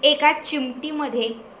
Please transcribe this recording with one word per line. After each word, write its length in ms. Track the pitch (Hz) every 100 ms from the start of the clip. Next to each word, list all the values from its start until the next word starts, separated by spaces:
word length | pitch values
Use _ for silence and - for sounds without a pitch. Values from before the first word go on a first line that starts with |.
एका 280 | - 196 -
चिमटीमध्ये 1200 | 254 - 302 262 247 302 302 285 233 226 226 - -